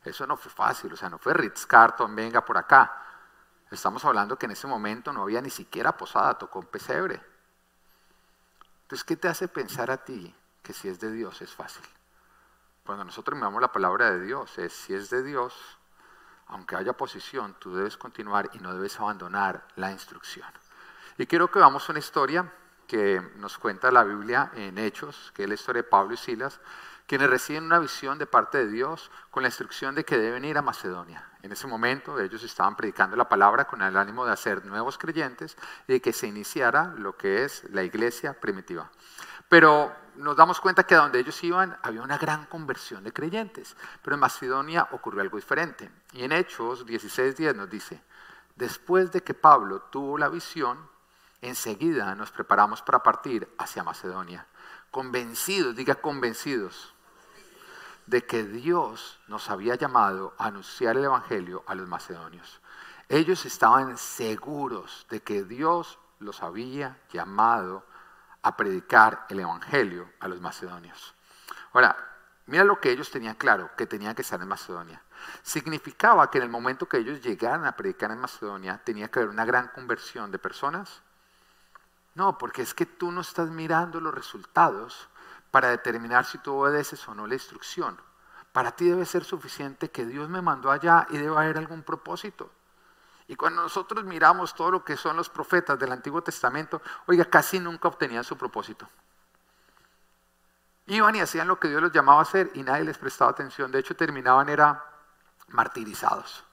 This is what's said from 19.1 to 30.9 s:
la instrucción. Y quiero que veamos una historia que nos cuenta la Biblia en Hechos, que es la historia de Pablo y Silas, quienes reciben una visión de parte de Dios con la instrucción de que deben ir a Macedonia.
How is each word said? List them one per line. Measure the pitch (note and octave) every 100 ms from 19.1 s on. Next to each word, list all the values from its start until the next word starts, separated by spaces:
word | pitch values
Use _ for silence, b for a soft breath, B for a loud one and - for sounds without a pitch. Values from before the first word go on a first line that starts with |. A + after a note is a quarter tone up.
| G2+ F2 G2 G2 - - -
la | F#2+
instrucción. | F#2+ - - - - - - _ B B B B B
Y | B2+
quiero | E3 E3+
que | G3+
veamos | D3+ C#3 -
una | D#3
historia | D3 - C3+ D#3+ F3+ - _ _ _
que | A2+ G2+ F#2+ F2+ G2+
nos | G2+ -
cuenta | A#2 F#2+ B2+
la | B2
Biblia | G#2+ G#2 G#2 A#2+ C#3
en | A#2+ G2+ F#2
Hechos, | G#2+ - D3 - -
que | -
es | G2+
la |
historia | G#2 - A#2+
de | A#2
Pablo | G2 G2
y | A#2
Silas, | - A2+ C3 - B B B B _
quienes | C#3 C#3
reciben | B2+ - D3+
una | D#3+ E3+
visión | D3+ - C#3 C#3+
de | D3
parte | A#2+ G#2+ C#3+
de | A2+
Dios | A2 C3 D#3+ - B B
con | -
la | B2+
instrucción | - A#2+ - C3+
de | C#3+
que | - C3+
deben | A2 B2
ir | C#3+ D3
a |
Macedonia. | C#3+ - G2+